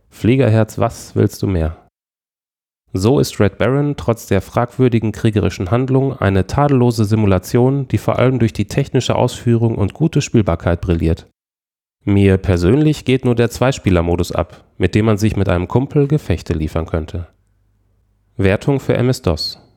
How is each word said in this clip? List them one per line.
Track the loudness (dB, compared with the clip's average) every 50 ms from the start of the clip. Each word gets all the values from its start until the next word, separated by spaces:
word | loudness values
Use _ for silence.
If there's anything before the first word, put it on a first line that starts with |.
| _ _
Fliegerherz, | -10 -2 0 2 2 4 4 4 4 2 2 0 -2 -2
was | -2 -2 -4 -6 -14 -6 -2
willst | 0 0 0 0 -2
du | -4
mehr? | -2 0 0 -2 -2 -4 -8 _ _ _ _ _ _ _ _ _ _ _ _ _ _ _ _ _ _ _ _ _ _ -4
So | 0 2 2 2 2
ist | 2 0 0 0
Red | 0 0 0 0
Baron | -2 0 0 0 0 -2 -4
trotz | -4 -4 -4 -4 -4 -4
der | -2 -2 -2
fragwürdigen | -2 -2 -2 -2 -2 -2 0 0 0 2 2 0 0 -2 -4
kriegerischen | -2 -2 0 0 2 0 0 -2 -4 -4 -2
Handlung | -2 -2 0 0 0 0 0 -2 -2
eine | -2 0 2 2 2 0
tadellose | 0 0 0 2 2 2 2 2 2 2 0 0
Simulation, | 0 2 2 2 2 2 0 0 0 0 2 2 2 2 0 -2 -2
die | -4 -2
vor | -2 -2 0 2
allem | 2 2 2 2
durch | 0 0 0
die | -2 -6
technische | -4 -2 -2 -2 0 0 -2 0 0 0
Ausführung | 0 0 -2 -2 -4 -2 0 0 2 2 0 0
und | 0 -2 -2 -2
gute | -2 -2 0 0 -2 -2
Spielbarkeit | 0 0 0 2 2 0 -2 0 -2 -2 0
brilliert. | 0 0 0 0 0 0 -2 -2 -6 -12 _ _ _ _ _ _ _ _ _ _ _ _ _ _ _
Mir | 0 2 4 4 4 4 2
persönlich | 2 0 0 2 2 4 4 4 4 2 0 0 -2
geht | -2 -2 0 0
nur | 0 0
der | 0 0 -2
Zweispieler-Modus | -2 0 0 0 0 0 0 0 2 2 2 0 0 -2 -2 -2 -4
ab, | -4 -6 -6 -8 -18 _ _ _ -2
mit | -2 0 2
dem | 2 2
man | 2 2 2
sich | 0 0 0
mit | 0 0 0
einem | 0 -2 -2 -2
Kumpel | -2 -2 -2 0 0 0 0 0
Gefechte | 0 -2 -2 -2 -4 -4 -4 -4 -4
liefern | -4 -4 -4 -4 -4 -4
könnte. | -4 -4 -6 -6 -6 -8 -10 -12 -12 _ _ _ _ _ _ _ _ _ _ _ _ _ _ _ _ _ _ _ _ _ -2
Wertung | 0 2 0 0 0 -2 -2 -2
für | 0 -2 -2
M | 0 0 0
S-dos. | -2 -2 -2 -2 -2 -2 -4 -8 -10 -12 -18 _ _